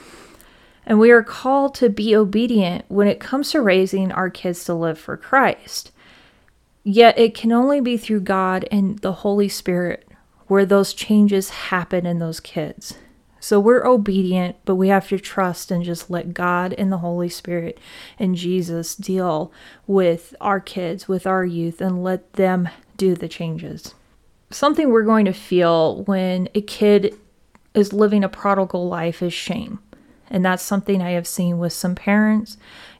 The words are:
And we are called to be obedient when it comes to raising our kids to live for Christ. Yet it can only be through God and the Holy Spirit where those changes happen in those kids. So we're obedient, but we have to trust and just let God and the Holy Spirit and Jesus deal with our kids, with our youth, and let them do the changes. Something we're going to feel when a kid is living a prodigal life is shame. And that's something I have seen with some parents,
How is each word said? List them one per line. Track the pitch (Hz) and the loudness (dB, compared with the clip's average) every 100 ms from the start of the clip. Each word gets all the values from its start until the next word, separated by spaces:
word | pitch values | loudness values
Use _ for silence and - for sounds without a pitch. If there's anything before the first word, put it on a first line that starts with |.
| - - - - - _ _ _ - | -20 -20 -20 -20 -20 _ _ _ 0
And | 214 | 6
we | 233 | 8
are | 240 | 6
called | 226 - 254 277 277 - | 4 -4 0 0 0 0
to | 240 | 0
be | 202 214 214 | 0 2 2
obedient | 202 208 240 226 180 175 - | 2 0 0 2 0 -4 -4
when | 196 202 | 2 2
it | - | 0
comes | - 269 285 | -4 -6 -2
to | 311 | 0
raising | 214 190 190 196 185 | 2 4 2 0 -2
our | - 185 | -2 -6
kids | - 185 175 - | -6 -6 -6 -6
to | |
live | 170 165 160 | -4 -4 -6
for | - 147 | -10 -12
Christ. | - 269 220 - - - - _ _ - _ _ _ _ _ _ | -2 2 2 0 -8 -14 -14 _ _ -20 _ _ _ _ _ _
Yet | 202 202 233 226 | 2 6 8 8
it | 226 220 | 2 2
can | 226 | 0
only | 233 269 285 | 2 2 2
be | 247 233 | 0 -2
through | 226 214 | -2 -2
God | 185 190 185 185 - | 0 -2 0 -2 -2
and | 208 190 - | 0 0 -2
the | 196 | -6
Holy | 185 208 202 202 | -4 -2 0 0
Spirit | - - 175 175 - _ - _ _ - | -2 -4 -2 -2 -6 _ -20 _ _ 0
where | 196 190 | 2 4
those | 202 196 - | 4 2 -4
changes | - 214 208 196 190 | 0 4 4 2 -2
happen | - - 185 165 180 175 | -8 -6 -6 -2 -2 -2
in | 170 | -4
those | 165 160 | -4 -8
kids. | - - 156 - - - - _ _ _ | -10 -8 -8 -10 -18 -20 -20 _ _ _
So | - 208 | 0 2
we're | 208 247 254 | 4 4 4
obedient, | 247 202 190 185 185 180 - - | 2 2 0 0 0 -2 -4 -2
but | 185 | 0
we | 190 | 2
have | 196 - | 2 0
to | 190 | -4
trust | - - 180 170 - | -4 -4 -4 -4 -6
and | 175 | -6
just | 175 170 - | -4 -8 -8
let | 175 170 | -8 -8
God | 170 180 180 180 | -6 -2 -2 -4
and | - 196 | -2 -2
the | 190 | -2
Holy | 170 175 175 | -4 -4 -4
Spirit | - - 175 170 - - - - - | -8 -8 -6 -6 -12 -18 -20 -20 -4
and | 185 175 | -2 -2
Jesus | 175 185 170 165 165 - | -2 -2 -2 -6 -8 -10
deal | 196 185 180 156 175 - - - - | -4 -2 -2 -2 -6 -12 -20 -16 -2
with | 196 175 170 - - | 2 2 0 -6 -8
our | 208 196 | -4 -4
kids, | - 196 175 185 - | -4 -8 -6 -6 -4
with | 185 190 | -4 -2
our | 190 180 | -2 -2
youth, | 170 165 165 | -4 -6 -4
and | 190 180 | -4 -2
let | 185 185 - | -2 -4 -6
them | - 190 185 175 - _ - | 0 0 0 -2 -6 _ -2
do | 190 | 0
the | 170 165 | 0 -4
changes. | - 165 160 147 - - - _ _ _ _ _ | -8 -8 -8 -12 -14 -18 -20 _ _ _ _ _
Something | - 285 302 294 | -2 0 2 2
we're | 226 | 2
going | 214 220 196 | 4 4 2
to | |
feel | 180 - 180 170 165 156 - 196 | -2 -2 2 4 4 2 0 -2
when | 190 185 185 180 208 | -2 0 -2 -2 -4
a | |
kid | 208 - 208 208 202 - _ _ _ _ _ | -6 0 4 4 2 -4 _ _ _ _ _
is | 208 202 | 0 0
living | 202 208 208 | 2 2 2
a | 190 | 0
prodigal | - 202 196 190 180 180 | -2 -2 0 -2 -4 -4
life | 175 165 165 | -4 -6 -4
is | 175 | -6
shame. | 170 - - - - - - _ _ _ | -6 -6 -6 -8 -14 -16 -20 _ _ _
And | 190 | -2
that's | 185 185 | 0 0
something | - 196 196 196 | -2 -4 0 -2
I | 175 | -2
have | 175 170 | -4 -4
seen | - 175 170 | -4 -2 -2
with | 170 | -4
some | - 180 | -4 -6
parents, | 180 - 208 214 214 220 - - - - - | -4 0 2 2 0 -2 -12 -20 -20 -20 -4